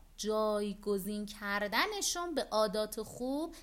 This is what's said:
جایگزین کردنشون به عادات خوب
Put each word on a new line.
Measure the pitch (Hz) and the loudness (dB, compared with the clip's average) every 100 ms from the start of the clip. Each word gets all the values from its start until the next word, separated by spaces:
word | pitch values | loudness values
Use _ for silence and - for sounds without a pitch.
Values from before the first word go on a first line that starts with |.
| - - | -20 -6
جایگزین | 208 214 214 208 208 202 208 196 196 208 208 | -2 2 2 2 -2 -4 0 0 0 -4 -6
کردنشون | - 202 202 208 247 381 403 - 349 349 | -6 -2 0 2 2 2 2 0 0 0
به | 269 - | -2 2
عادات | 214 214 214 214 220 | 4 4 2 -2 -4
خوب | 208 - 254 277 330 - | -8 -4 -2 0 -2 -8